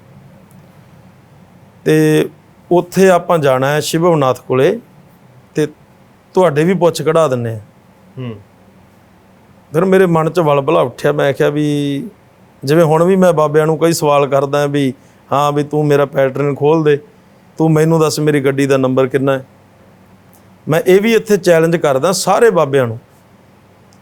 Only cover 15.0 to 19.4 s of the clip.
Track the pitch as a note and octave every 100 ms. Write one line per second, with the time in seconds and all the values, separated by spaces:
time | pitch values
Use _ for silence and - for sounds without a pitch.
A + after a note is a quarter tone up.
15 | _ _ - C3+ D3 D3 C#3+ D3+ D3 C#3+
16 | C#3 D3 C3+ C3 C#3+ C3 D3 D#3+ D3+ C#3+
17 | - _ _ _ _ - D#3+ D#3 D#3+ E3
18 | D3+ D3 D3+ D3 C#3 C3+ C#3 C3+ B2+ C3
19 | C3+ C#3 C#3 C3+